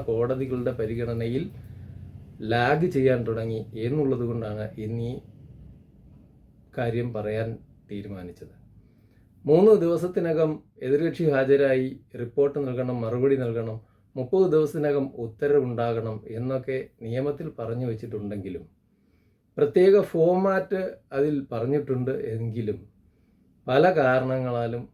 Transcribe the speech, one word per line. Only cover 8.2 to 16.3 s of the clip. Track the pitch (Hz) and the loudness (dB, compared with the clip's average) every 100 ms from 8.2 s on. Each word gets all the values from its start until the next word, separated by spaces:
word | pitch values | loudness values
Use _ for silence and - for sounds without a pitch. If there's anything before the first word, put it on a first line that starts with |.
| 87 82 - - - - _ _ _ _ _ _ | -12 -16 -20 -20 -20 -20 _ _ _ _ _ _
മൂന്ന് | 139 160 214 202 | 4 6 8 6
ദിവസത്തിനകം | 170 165 180 190 170 156 156 151 _ - 127 | 4 0 0 -2 0 2 0 -2 _ -8 0
എതിർകക്ഷി | 147 160 139 160 | 2 0 0 2
ഹാജരായി | 135 131 139 139 131 131 139 _ 131 | 2 4 6 6 2 0 -6 _ -12
റിപ്പോർട്ട് | 117 - 143 147 135 | -6 0 0 0 -4
നൽകണം, | 123 127 123 | -4 -4 -2
മറുപടി | 113 120 139 135 | -2 0 2 2
നൽകണം, | 120 113 113 110 - _ _ 131 | 0 -4 -4 -8 -14 _ _ -8
മുപ്പത് | 127 190 180 | 0 2 4
ദിവസത്തിനകം | 156 151 160 147 143 135 - | 4 2 0 0 0 -2 -6
ഉത്തരവുണ്ടാകണം | 113 - 143 143 127 117 117 117 110 107 - | -10 -4 2 4 2 -2 -2 -2 -4 -8 -10